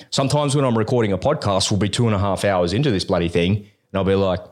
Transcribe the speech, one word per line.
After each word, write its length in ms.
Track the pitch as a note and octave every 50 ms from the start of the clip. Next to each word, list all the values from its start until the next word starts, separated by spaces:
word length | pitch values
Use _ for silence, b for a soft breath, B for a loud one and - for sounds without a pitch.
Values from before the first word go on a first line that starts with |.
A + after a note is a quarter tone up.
| B B
Sometimes 440 | - - C#3 B2 C#3+ D3 D3 C#3+ C3
when 80 | D3 C3+
I'm 140 | B2+ A#2 A2+
recording 340 | G#2+ - B2+ B2 A2+ G2+
a 60 | F#2+ F2+
podcast, 520 | - C3+ D#3 D3 - G#2 F#2+ F#2+ - -
we'll 100 | A2 F#2+
be 80 | G#2 G2+
two 180 | - - A#2+
and 80 | A2+ G#2+
a 40 | F#2+
half 260 | G2+ G2+ F#2+ - -
hours 280 | G2+ G2 F2+ F2 F2
into 180 | F#2+ A#2 D3 D3
this 140 | G#2 F2+ D#2+
bloody 240 | - F#2 F2 F2 F2
thing, 280 | - F2 E2+ F2+ G#2
and 380 | G#2 - - _ _ _ _ -
I'll 100 | F#2+ F#2+
be 100 | F#2+ G2
like, 260 | G2 G2 F#2+ F2+ E2+ - -